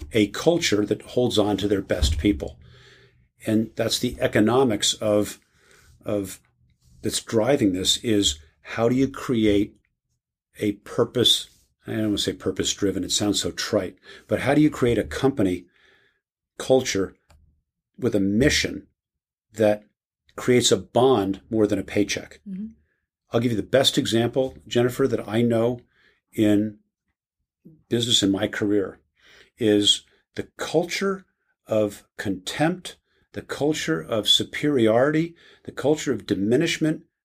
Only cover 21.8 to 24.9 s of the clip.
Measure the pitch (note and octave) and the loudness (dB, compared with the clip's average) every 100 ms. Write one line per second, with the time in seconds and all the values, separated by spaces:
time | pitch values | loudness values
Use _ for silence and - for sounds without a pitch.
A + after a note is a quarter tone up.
21.8 | F#2 G#2 G2+ - - - G3+ F#3+ A3 - | -2 -2 -2 -4 -10 -18 -14 -12 -12 -16
22.8 | _ _ _ _ _ A#2 A#2+ G#2 F2+ C3+ | _ _ _ _ _ -2 0 -2 0 2
23.8 | C3+ D#3 B2 A2+ A#2+ C3 C3 - - - | 2 0 0 0 0 -2 -4 -8 -4 0
24.8 | B2 | 0